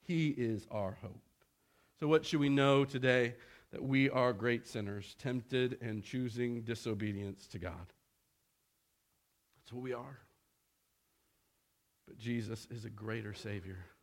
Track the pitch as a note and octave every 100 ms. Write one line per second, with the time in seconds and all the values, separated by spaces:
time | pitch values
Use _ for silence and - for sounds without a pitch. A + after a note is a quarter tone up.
0 | - E3+ D#3 C#3 A#2+ G#2+ - G#2+ G2 F#2
1 | - F#2 _ _ _ _ _ _ _ _
2 | D3+ D#3 D#3+ D#3+ C#3+ C#3 C#3 C#3 C#3 C#3
3 | C3 B2+ A#2+ A#2+ - - _ - C3 C3+
4 | C3+ B2+ B2+ G#2+ A2+ A#2+ A#2 A#2 G#2 G2+
5 | G2 - C3 B2+ A#2 C3 B2+ B2+ A#2 A2
6 | F#2+ B2+ B2+ A2 B2 A#2+ A2+ A2+ - G#2
7 | G#2+ G2+ G2+ F#2+ - - F2 E2+ F2 _
8 | _ _ _ _ _ _ _ _ _ _
9 | _ _ _ _ _ _ - A#2+ B2+ B2
10 | B2+ C#3 _ _ _ _ _ _ _ _
11 | _ _ _ _ _ _ _ _ _ _
12 | _ A2 A2+ A#2+ G#2 A2 - A#2+ A2 G#2+
13 | G#2+ A2+ G#2 G2+ A2 G2+ F#2 F#2 F2+ _